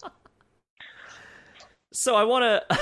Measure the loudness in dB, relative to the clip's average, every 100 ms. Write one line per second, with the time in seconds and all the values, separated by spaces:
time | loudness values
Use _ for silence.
0 | -20 -20 _ _ _ _ _ -20 -20 -20
1 | -20 -20 -20 -20 -20 -20 -20 _ _ -4
2 | 0 2 2 2 2 0 0 -4